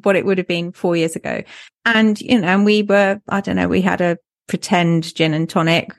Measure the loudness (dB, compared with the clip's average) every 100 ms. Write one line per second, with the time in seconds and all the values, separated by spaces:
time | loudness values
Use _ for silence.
0 | 0 0 0 -2 -2 -4 -6 -6 -2 0
1 | -2 -4 -8 -8 -10 -18 -20 _ 2 4
2 | 2 0 0 0 2 2 4 2 2 2
3 | 2 -2 -4 -4 -2 -2 0 0 0 0
4 | -2 -2 _ _ -10 -8 -2 0 2 0
5 | -2 -2 -2 -2 -2 -2 0 0 -4